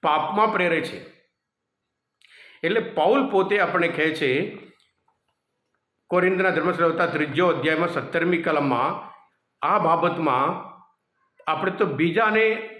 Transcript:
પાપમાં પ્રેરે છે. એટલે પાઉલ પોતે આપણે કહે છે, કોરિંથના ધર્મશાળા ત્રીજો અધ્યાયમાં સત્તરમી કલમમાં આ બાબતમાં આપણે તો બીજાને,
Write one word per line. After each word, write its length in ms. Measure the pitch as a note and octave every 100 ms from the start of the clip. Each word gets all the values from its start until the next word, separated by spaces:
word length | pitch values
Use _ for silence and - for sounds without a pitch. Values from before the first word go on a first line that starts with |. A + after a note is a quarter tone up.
પાપમાં 500 | D#3 D3 - G3+ G#3+
પ્રેરે 280 | F#3+ F3+ D#3+
છે. 260 | - F#2 - - _ _ _ _ _ _ _ _ _ _ _ - - -
એટલે 180 | E3 A3
પાઉલ 500 | - - E3 C4+ B3+
પોતે 300 | G3 F#3+ G#3
આપણે 280 | F3 F3+ E3+
કહે 260 | D3+ D#3+
છે, 440 | D#3 C#3+ C3+ G#3 - - _ _ _ _ _ _ _ _ _ _ _ _ _ _
કોરિંથના 420 | F3 F#3 F#3 F#3+
ધર્મશાળા 560 | E3 E3+ E3+ E3+ E3 E3+
ત્રીજો 400 | D3+ D3 C3+ F3+
અધ્યાયમાં 420 | D#3+ D3 D#3+ E3+
સત્તરમી 480 | C3+ - E3+ E3+ E3+
કલમમાં 720 | E3+ D3+ C#3 A#2+ C#3 F#3+ - - _ _ _ _ D3
આ 120 | G3+
બાબતમાં 920 | E3 E3+ F3 E3+ D3+ B2+ D3 F#3+ - - _ _ _ _ _ _ -
આપણે 200 | D3 F#3
તો 160 | F#3 G3
બીજાને, 920 | C3+ E3+ E3+ G#3+ G#3+ A3 A3 -